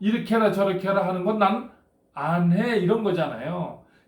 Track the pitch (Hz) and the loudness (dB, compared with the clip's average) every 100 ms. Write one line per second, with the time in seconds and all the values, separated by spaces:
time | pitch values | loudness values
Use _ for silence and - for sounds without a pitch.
0 | 196 226 - 226 208 190 196 180 190 196 | -2 -2 0 2 2 2 0 0 0 0
1 | 185 180 185 214 202 226 - - _ _ | 0 -2 -2 2 2 0 -6 -18 _ _
2 | _ - 147 175 175 180 240 220 175 220 | _ -8 -2 0 2 2 2 0 2 0
3 | 208 175 143 113 139 175 160 - - _ | 0 -2 -2 -4 -8 -8 -8 -12 -20 _